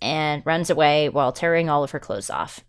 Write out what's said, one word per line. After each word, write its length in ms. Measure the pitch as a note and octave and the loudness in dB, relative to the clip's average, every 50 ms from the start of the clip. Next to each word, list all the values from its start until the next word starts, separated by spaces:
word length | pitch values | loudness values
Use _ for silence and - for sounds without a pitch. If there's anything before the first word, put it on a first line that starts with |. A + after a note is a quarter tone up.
and 400 | - A#2 D3+ D#3 D3+ D3+ D3 D3 D3 | -4 -4 -2 0 0 -2 -2 -2 -2
runs 240 | D#3 D#3+ E3 E3+ - | -2 -2 0 0 0
away 400 | E3 D3 D#3 D3 D3 D3+ D3+ D3 | 2 4 4 6 6 4 2 2
while 240 | - D3 C#3 B2 - | 2 2 0 0 0
tearing 360 | - E3+ E3+ E3 E3 E3 D#3+ | 0 0 2 2 2 2 2
all 140 | D3 C#3+ C#3+ | 0 0 0
of 80 | C3+ | -2
her 80 | - C#3+ | -6 -10
clothes 300 | - - - G2+ G2 - | -8 -8 -8 -8 -6 -6
off. 320 | - C#2+ E2 - - - - | -6 -6 -6 -8 -10 -18 -20